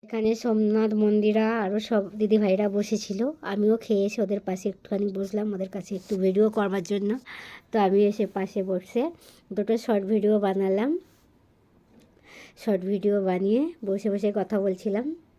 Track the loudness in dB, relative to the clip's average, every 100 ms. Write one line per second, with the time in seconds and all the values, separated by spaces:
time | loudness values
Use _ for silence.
0 | -6 -2 0 0 0 2 4 2 2 2
1 | 4 4 4 2 2 0 -2 -2 0 0
2 | -2 -2 2 4 4 2 2 0 -2 -4
3 | -4 -4 -4 -4 -6 0 2 2 0 0
4 | 0 -2 -2 -2 -4 -4 -4 -8 -6 -4
5 | -2 -4 -4 -4 -4 -4 -6 -8 -8 -10
6 | -6 0 2 4 2 2 0 -2 -2 -2
7 | -2 -4 -6 -18 -18 -20 _ 0 2 4
8 | 4 2 -4 -4 -6 -4 -4 -4 -4 -4
9 | -4 -6 -20 -20 _ -6 -2 -2 0 -2
10 | 2 0 4 2 2 0 2 2 0 -2
11 | -6 _ _ _ _ _ _ _ _ -20
12 | _ _ _ -20 -20 _ -2 -2 0 0
13 | 2 0 0 0 2 2 0 -4 -4 -2
14 | -2 -2 -2 -2 -2 0 0 -2 -2 -4
15 | -4 -8 _